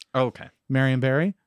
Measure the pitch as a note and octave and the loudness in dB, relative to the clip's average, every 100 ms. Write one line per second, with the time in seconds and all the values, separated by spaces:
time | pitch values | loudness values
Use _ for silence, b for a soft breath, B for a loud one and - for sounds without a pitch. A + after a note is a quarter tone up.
0 | - C3 B2+ - - _ - C3+ C3+ C3 | -6 -2 -2 -4 -18 _ -4 0 2 2
1 | C3 C3+ F#3 - | 0 0 0 -4